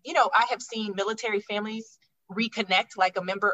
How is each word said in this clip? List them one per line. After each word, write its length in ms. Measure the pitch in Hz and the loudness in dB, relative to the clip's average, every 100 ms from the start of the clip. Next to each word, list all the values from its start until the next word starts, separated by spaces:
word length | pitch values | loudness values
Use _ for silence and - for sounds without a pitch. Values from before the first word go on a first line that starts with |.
you 100 | 269 | 0
know, 160 | 330 214 | 2 4
I 120 | 208 240 | 4 2
have 100 | 208 | -2
seen 320 | - 226 214 190 | -6 -6 -4 -2
military 460 | 196 220 233 202 | -2 -2 -2 -2
families 560 | - 208 214 220 220 _ _ _ - | -2 -4 -4 -6 -12 _ _ _ -8
reconnect, 640 | 190 233 226 190 185 226 - | -4 -2 -2 0 0 0 2
like, 200 | 185 185 | 0 0
a 60 | |
member 280 | 180 196 208 | -4 0 0